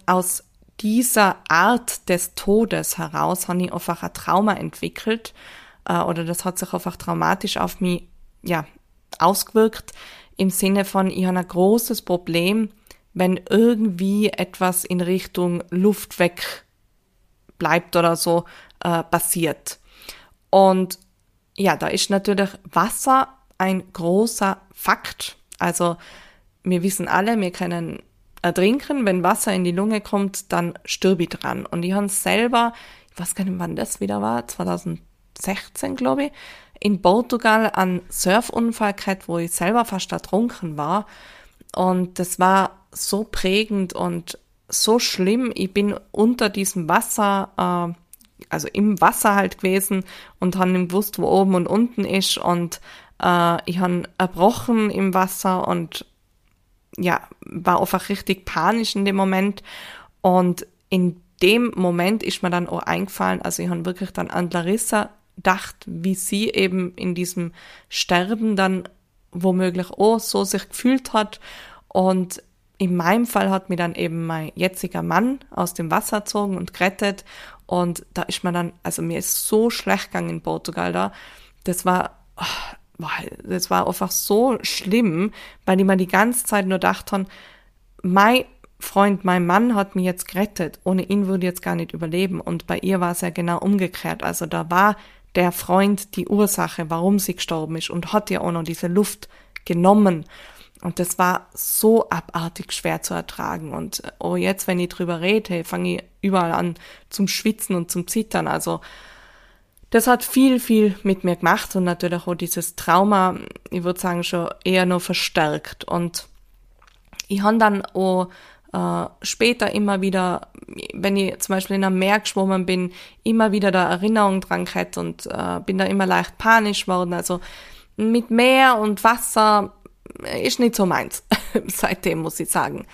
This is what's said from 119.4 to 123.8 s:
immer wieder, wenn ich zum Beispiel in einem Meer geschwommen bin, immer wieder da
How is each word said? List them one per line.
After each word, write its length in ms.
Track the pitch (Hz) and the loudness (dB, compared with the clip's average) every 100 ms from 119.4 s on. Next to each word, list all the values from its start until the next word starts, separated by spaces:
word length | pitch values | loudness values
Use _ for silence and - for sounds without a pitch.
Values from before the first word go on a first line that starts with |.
| 233 240 214 | 2 2 -2
immer 300 | 208 208 196 | 0 0 0
wieder, 480 | 196 185 180 175 - - - - - | 0 0 0 -2 -8 -20 -18 -16 -12
wenn 220 | - 196 196 | -4 0 0
ich 220 | 190 - | -2 -4
zum 160 | - 190 | -4 -2
Beispiel 220 | 190 196 | -2 0
in 80 | 190 | 2
einem 120 | 185 | 2
Meer 220 | 190 214 | 2 2
geschwommen 460 | - 202 190 190 180 | 0 0 0 0 0
bin, 260 | 185 180 - - _ | -2 -2 -8 -20 _
immer 280 | 220 226 220 | 0 2 4
wieder 200 | 208 196 | 4 2
da 180 | 185 | 2